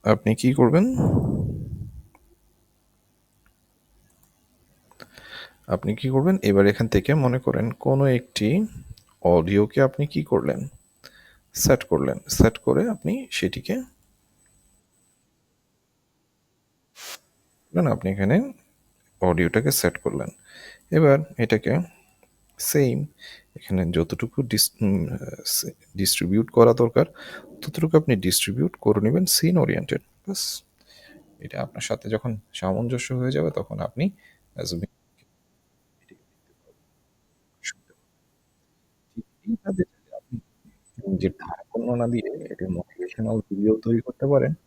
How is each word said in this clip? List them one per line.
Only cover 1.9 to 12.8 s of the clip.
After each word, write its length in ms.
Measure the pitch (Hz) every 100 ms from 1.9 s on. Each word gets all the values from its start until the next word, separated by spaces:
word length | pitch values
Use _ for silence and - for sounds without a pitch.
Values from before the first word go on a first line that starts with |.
| - - _ _ _ _ _ _ _ _ _ _ _ _ _ _ _ _ _ _ _ _ _ _ _ _ _ _ _ _ _ - - - - - _ -
আপনি 280 | 87 92 107
কি 140 | 131
করবেন, 280 | 135 156 190
এবার 240 | 104 98 101
এখান 200 | 101 113
থেকে 260 | 101 -
মনে 260 | 151 127 127
করেন 320 | - - 113
কোনো 340 | - - 135 139
একটি 600 | 123 - - 104 165 214 - - - _ _
অডিওকে 600 | 90 87 82 101 104 -
আপনি 260 | 135 - 147
কি 160 | -
করলেন, 440 | 151 107 65 - 139 - _ _ - _ - _ _
সেট 300 | - - 131
করলেন। 340 | - 76 67 - -
সেট 300 | - 113 -
করে 320 | - 135